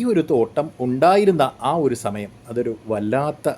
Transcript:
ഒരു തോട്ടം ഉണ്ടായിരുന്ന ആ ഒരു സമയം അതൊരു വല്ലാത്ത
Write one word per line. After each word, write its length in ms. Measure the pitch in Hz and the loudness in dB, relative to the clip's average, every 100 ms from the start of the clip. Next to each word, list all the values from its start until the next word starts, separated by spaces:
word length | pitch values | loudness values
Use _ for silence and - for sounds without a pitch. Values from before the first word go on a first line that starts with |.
| 240 | 0
ഒരു 100 | 196 156 | 0 2
തോട്ടം 360 | 143 113 - 156 - 127 | 2 0 -2 -6 -4 -4
ഉണ്ടായിരുന്ന 580 | 127 160 196 202 175 131 - - | 2 4 6 4 2 0 -2 -2
ആ 20 | 170 143 | 0 0
ഒരു 100 | 117 | -2
സമയം 280 | - 104 101 - - | -4 -6 -8 -14 -10
അതൊരു 240 | 120 120 107 107 | -6 -4 -6 -6
വല്ലാത്ത 640 | 107 104 123 147 147 156 | -4 -2 -2 -2 -4 -6